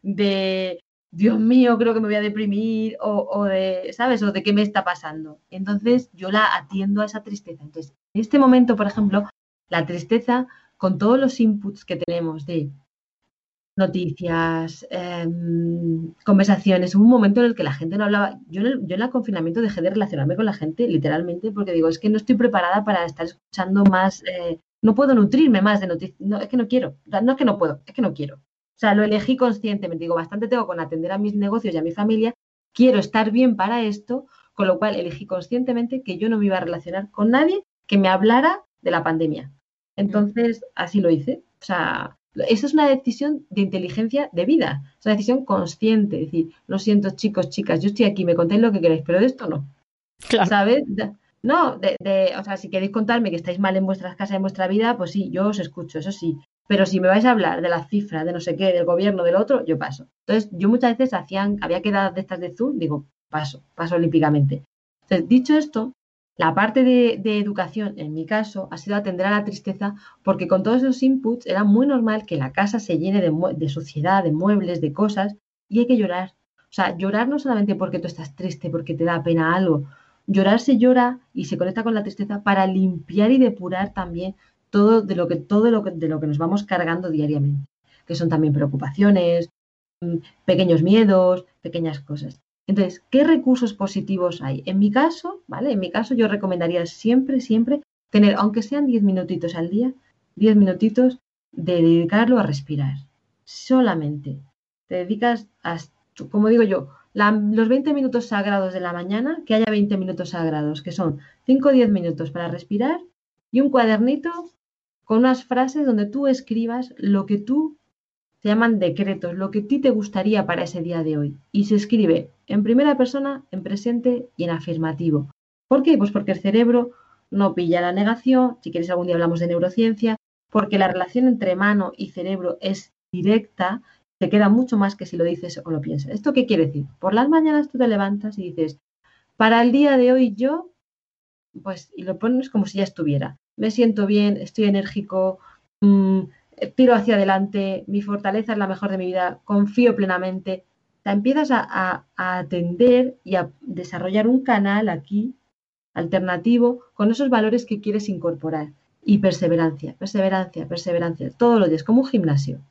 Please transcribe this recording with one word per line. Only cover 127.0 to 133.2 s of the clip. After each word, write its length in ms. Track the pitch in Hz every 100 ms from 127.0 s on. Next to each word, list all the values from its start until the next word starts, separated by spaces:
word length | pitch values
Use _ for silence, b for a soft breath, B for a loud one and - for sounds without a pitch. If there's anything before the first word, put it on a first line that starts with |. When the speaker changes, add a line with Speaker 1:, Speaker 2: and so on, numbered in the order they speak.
| B B _
Speaker 1:
no 220 | 196 196
pilla 260 | 170 170 175
la 140 | 175
negación, 640 | 185 208 240 254 254 254 247
si 100 | 165
queréis 180 | 170 170
algún 180 | 180 175
día 80 | 170
hablamos 240 | 170 170
de 80 | 175
neurociencia, 680 | 170 180 208 226 214 226 220 _ _ _
porque 280 | 214 202 196
la 120 | 190
relación 380 | 180 180 247 254
entre 280 | 233 196 185
mano 380 | 202 208 180 -
y 140 | 185
cerebro 480 | - 175 190 180 -
es 320 | 190 196 - _ _
directa, 680 | 180